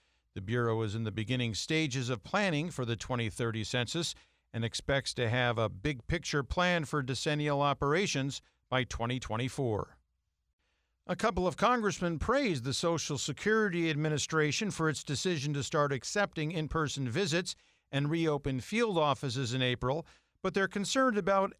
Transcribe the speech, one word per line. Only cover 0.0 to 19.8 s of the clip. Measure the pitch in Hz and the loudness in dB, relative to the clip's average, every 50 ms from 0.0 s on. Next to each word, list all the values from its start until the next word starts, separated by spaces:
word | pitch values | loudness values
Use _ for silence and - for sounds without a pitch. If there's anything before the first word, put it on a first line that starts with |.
| _ _ _ _ _ _ _ | _ _ _ _ _ _ _
The | 101 95 | -10 -4
Bureau | 101 120 123 120 117 110 113 113 | 0 0 2 2 2 2 2 0
is | 104 101 | 0 -2
in | 113 113 | -2 -2
the | 110 | -2
beginning | 101 110 107 101 127 127 123 117 104 | -2 -4 -2 -2 0 0 0 0 -2
stages | - - - 160 160 160 143 120 139 123 120 | -4 -2 0 0 0 2 0 0 -2 -2 -2
of | 127 107 - | -4 -4 -4
planning | - - 202 208 190 156 143 160 180 | -2 0 0 2 2 0 0 -2 -4
for | - - 127 | -4 -4 -2
the | 113 117 | -2 -2
twenty | - - - 131 120 117 107 | -4 -4 -4 -2 -2 -2 -4
thirty | - - 123 117 110 113 104 | -2 -2 -2 -2 -2 -2 -4
census | - - 123 120 113 - 170 170 - - - - _ _ _ _ _ - | -2 -2 -2 -2 -2 -2 -4 -4 -4 -6 -10 -16 _ _ _ _ _ -6
and | 113 117 | -4 -4
expects | 110 - - - - 139 139 - - - | -2 -4 -4 -2 0 0 0 0 -2 -2
to | - 123 110 | -2 0 2
have | 120 127 123 120 113 110 | 2 2 2 2 2 2
a | 113 104 | 0 -2
big | 92 92 101 147 151 117 - | -2 -2 -4 -4 -4 -4 -4
picture | - 165 175 - - - 143 131 | -4 -4 -4 -2 -2 -2 -2 -2
plan | - - 180 175 180 175 170 160 | -2 0 0 2 2 2 2 0
for | - - 147 131 | 0 -2 -2 -2
decennial | 123 127 - - 160 147 147 147 151 143 139 143 | -2 -4 -2 -2 0 0 0 0 0 2 2 2
operations | 143 143 - 147 143 151 180 208 - - 139 131 139 127 - - _ _ _ _ _ | 2 2 2 2 2 2 2 2 2 0 0 -2 -2 -4 -6 -12 _ _ _ _ _
by | 127 131 123 | 0 0 0
twenty | - - - 117 117 127 127 | 0 -2 -2 -2 -2 -2 -2
twenty-four. | - - 107 110 127 127 - - 139 117 107 95 - - - _ _ _ _ _ _ _ _ _ _ _ _ _ _ _ _ _ _ _ _ _ _ - | -4 -4 -2 -2 -2 -2 -2 -2 0 0 0 0 -2 -6 -10 _ _ _ _ _ _ _ _ _ _ _ _ _ _ _ _ _ _ _ _ _ _ -6
A | 175 | -4
couple | 180 - 226 190 185 180 180 | 0 0 0 2 2 0 0
of | 151 | 2
congressmen | - - 233 247 240 214 202 151 - 180 170 165 143 | 2 4 4 4 4 2 0 0 0 -2 -2 -2 -2
praised | - - 240 285 285 220 165 127 113 | 0 0 2 2 2 2 0 0 -2
the | 139 131 | -2 -2
Social | - - 170 170 156 - - 147 127 | 0 0 0 0 0 -2 -2 -4 -4
Security | - - 131 - - 208 220 220 214 202 170 175 165 160 | -4 -6 -6 -2 0 2 4 4 4 2 2 0 0 0
Administration | 151 143 156 156 151 135 - - 160 160 151 151 139 - 220 196 | 0 0 0 0 0 0 -2 0 2 2 2 2 2 0 -2 -2
for | - - 160 156 | -2 0 0 0
its | 143 - - | 0 -2 -4
decision | - 143 - - 185 175 147 131 151 147 | -4 -4 -2 0 0 0 0 -2 -2 -2
to | 139 120 | -2 -2
start | - - 151 147 139 | 0 2 2 2 2
accepting | 139 123 - - - 208 202 190 - 165 151 151 185 | 0 -2 -4 -2 0 0 0 0 -2 -4 -4 -2 -2
in-person | 156 156 139 - 160 156 131 - 139 135 120 | -2 -4 -2 0 0 0 0 -2 -2 -4 -2
visits | 113 165 202 156 151 175 185 - - - _ _ _ _ _ _ | 0 0 0 2 0 0 -2 -2 -8 -10 _ _ _ _ _ _
and | 151 139 143 147 | -2 -2 0 0
reopen | 165 165 160 156 147 143 - 143 135 127 | 2 2 2 2 2 2 0 -2 -2 -2
field | 113 - 208 226 240 220 190 | -2 -2 0 2 2 2 4
offices | 165 151 147 135 - - 135 110 135 135 113 123 | 4 4 4 4 2 0 -2 -2 0 -2 0 0
in | 131 127 | 2 2
April, | 127 123 120 | 2 0 0